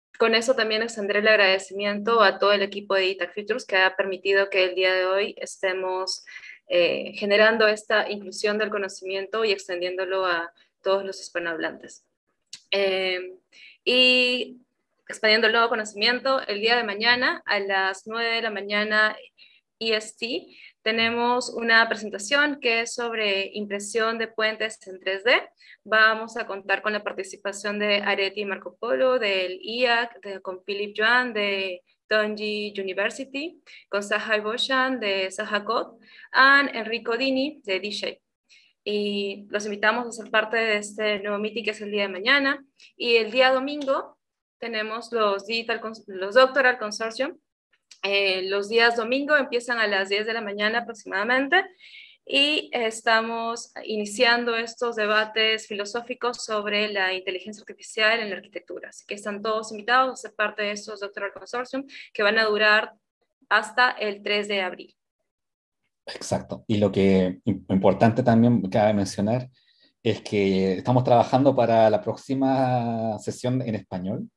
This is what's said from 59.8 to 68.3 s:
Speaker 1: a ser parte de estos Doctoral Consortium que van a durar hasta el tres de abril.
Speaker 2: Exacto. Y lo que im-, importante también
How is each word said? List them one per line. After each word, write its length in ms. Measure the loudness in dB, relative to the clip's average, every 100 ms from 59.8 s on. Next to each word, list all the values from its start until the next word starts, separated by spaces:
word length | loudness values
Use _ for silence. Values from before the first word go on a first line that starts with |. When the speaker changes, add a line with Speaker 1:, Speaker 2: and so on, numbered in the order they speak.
| 0 2 2
Speaker 1:
a 40 | -2
ser 180 | -10
parte 280 | -6 -4 -4
de 100 | -4
estos 280 | -6 -10 -10
Doctoral 320 | -12 -8 -10
Consortium 520 | -10 -10 -8 -6 -8 -10 -14 -12
que 100 | -2
van 160 | 2 2
a 60 |
durar 480 | 2 4 4 4 2 -6 _ _ _ _ -2
hasta 420 | 0 0 2 2
el 320 | 2 -4 -4
tres 240 | -2 -2 -2
de 140 | -2
abril. 340 | -4 -6 -16 _ _ _ _ _ _ _ _ _ _ _ -16
Speaker 2:
Exacto. 580 | -14 -6 -6 -6 -10 -2
Y 80 | 2
lo 160 | 2
que 480 | 4 4 6 2 -2
im-, 200 | -4 -4 0
importante 540 | 2 4 6 4 4
también 380 | 4